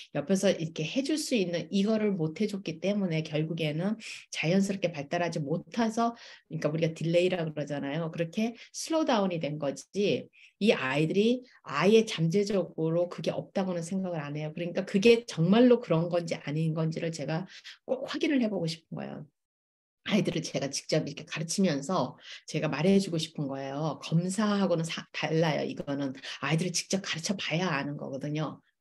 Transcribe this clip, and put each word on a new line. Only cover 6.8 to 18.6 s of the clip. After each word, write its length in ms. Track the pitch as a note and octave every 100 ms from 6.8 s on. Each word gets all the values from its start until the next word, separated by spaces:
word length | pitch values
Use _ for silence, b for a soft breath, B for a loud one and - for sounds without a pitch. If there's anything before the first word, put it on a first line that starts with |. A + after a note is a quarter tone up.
| E3
딜레이라 580 | D#3+ E3 E3+ F3+ F3+ D#3+
그러잖아요. 580 | D3+ C#3+ C#3+ C#3 D3+ E3
그렇게 420 | E3 E3 G#3+ A3+ A#3 B
슬로우 320 | - - D#4+
다운이 360 | D#4 A3+ G3 E3+
된 180 | C#3+ D3+
거지, 720 | C#3+ C#3 - F#3+ G3+ B2 - B B -
이 140 | G3+
아이들이 720 | - C3 C#3+ D#3+ F#3 A3 B3+ B B
아예 420 | - C#3 F3+ A3+ A3
잠재적으로 1000 | - E3 G3+ G3+ G3+ - - D#3+ E3+ F3
그게 220 | - E3
없다고는 520 | - D#3+ - F#3 F3
생각을 380 | E3 F#3+ F#3 E3
안 160 | C#3+ D3
해요. 160 | D3+
그러니까 300 | D#3+ E3+ E3+
그게 400 | F#3+ G3+ A3+ A#3 -
정말로 540 | - E3 A3 B3 A#3
그런 280 | - D#3+ E3+
건지 260 | F3 E3 D3
아닌 380 | - D3+ E3
건지를 380 | D#3 D#3+ D#3+ E3
제가 340 | D#3+ C#3 D#3+ G3 B B B
꼭 280 | - B3+ -
확인을 280 | D4+ D#4 C#4
해보고 240 | A3 F#3+